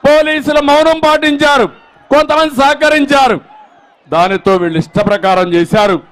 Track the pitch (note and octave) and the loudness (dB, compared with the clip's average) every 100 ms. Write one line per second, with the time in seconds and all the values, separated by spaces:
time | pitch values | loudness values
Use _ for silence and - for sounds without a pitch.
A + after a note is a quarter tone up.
0 | C#4 D4+ D#4 D#4 C#4+ D4+ C#4+ D4 D#4+ D#4+ | 2 0 0 -4 -2 -2 0 2 2 0
1 | D#4 D4+ D4+ C#4+ D4 C#4 G3 - - _ | 0 0 0 0 0 0 -2 -6 -20 _
2 | _ C#4+ D4+ D4+ D#4+ B3+ C#4 D4 D4+ D4+ | _ 0 0 0 -2 0 0 2 0 0
3 | C#4 C#4+ C4 F3+ - - - _ _ _ | 0 2 2 -2 -8 -20 -20 _ _ _
4 | _ D#3 F3+ F#3+ - F#3+ F3 D#3+ D3+ G#3 | _ -2 0 0 0 0 0 -4 -4 -4
5 | G#3 G3+ F#3+ F#3 F3+ E3+ E3+ G#3+ G#3 F3+ | -2 -2 0 0 0 -2 0 0 0 -2
6 | - | -6